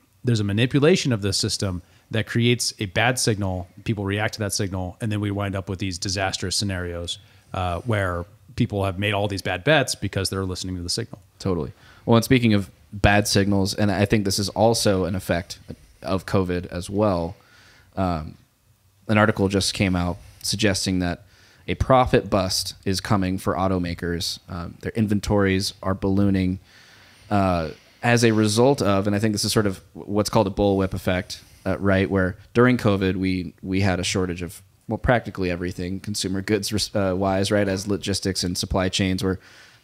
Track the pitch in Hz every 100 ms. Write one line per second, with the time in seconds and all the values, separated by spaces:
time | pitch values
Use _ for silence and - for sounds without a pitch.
0 | _ _ 123 110 101 101 131 143 151 185
1 | 143 110 101 - 107 - 101 90 - _
2 | - 110 104 117 120 120 - - 101 110
3 | 117 127 - 104 98 90 90 - - 104
4 | 98 104 107 - 101 - 101 95 90 -
5 | 113 104 104 101 101 95 95 92 98 87
6 | 98 95 95 - 95 - 101 90 87 85
7 | 87 - - - - 95 90 87 120 104
8 | 95 87 87 - - - 120 101 98 92
9 | 104 101 101 95 101 90 143 151 131 -
10 | 101 101 95 95 95 90 95 92 87 -
11 | 110 - _ _ 98 87 67 - - -
12 | - 117 - 131 117 104 95 - - 104
13 | 104 104 107 101 98 98 95 - 104 90
14 | 101 110 98 101 95 - 113 117 107 95
15 | 87 92 - 85 - - - - - _
16 | 69 92 - 98 90 90 90 90 90 101
17 | 107 87 85 - _ - - - _ -
18 | 92 82 82 - _ _ _ _ _ _
19 | - 107 107 104 95 98 - - 98 90
20 | 87 - - - - 101 107 95 98 92
21 | 87 85 - _ - _ - 87 - 131
22 | 123 123 98 104 92 - - - 101 92
23 | - 104 92 92 107 82 95 92 87 87
24 | 85 85 - - - 87 87 - - -
25 | 104 104 - 104 98 95 104 - 92 95
26 | 98 98 101 95 92 92 _ - - -
27 | - - - 104 95 87 80 - _ -
28 | 120 117 117 107 107 107 131 139 101 98
29 | 98 101 113 104 107 113 104 92 - 80
30 | - 104 101 113 98 101 101 98 95 92
31 | - 90 - - - - 95 87 98 95
32 | 90 95 90 - - 120 123 120 110 98
33 | 95 95 95 92 85 - 95 95 98 90
34 | 87 104 90 87 85 - _ _ - 107
35 | - 117 107 95 90 87 90 101 90 95
36 | 104 104 95 95 92 107 101 104 - 104
37 | 95 92 98 95 101 104 101 95 101 98
38 | 101 92 98 92 90 90 101 98 92 -
39 | 95 92 95 92 - - - -